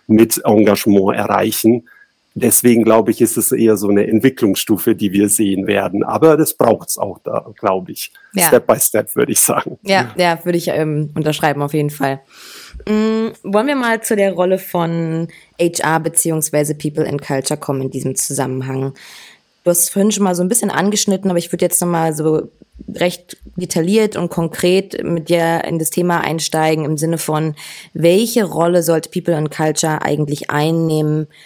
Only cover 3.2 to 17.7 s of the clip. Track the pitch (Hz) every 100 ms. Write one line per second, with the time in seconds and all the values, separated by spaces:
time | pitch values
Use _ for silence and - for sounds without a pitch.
3.2 | 117 - - 123 113 104 101 101 104 110
4.2 | 131 131 104 90 - 104 - 104 104 98
5.2 | 101 - 104 95 98 101 98 101 - 113
6.2 | 160 160 151 - 117 107 - - 101 90
7.2 | - 113 - 107 107 95 90 - - -
8.2 | - 202 170 127 - 113 - 107 - -
9.2 | 120 113 - 139 - 139 196 190 123 110
10.2 | 175 165 180 170 - - 156 151 151 151
11.2 | 151 151 160 143 143 156 147 147 139 135
12.2 | - - - - - - - 214 220 220
13.2 | 220 - - 202 262 285 240 226 - 214
14.2 | 196 185 180 185 - 175 165 170 165 160
15.2 | 165 - _ _ 170 170 151 160 160 -
16.2 | 165 160 151 151 147 151 - 156 156 147
17.2 | - 135 135 147 -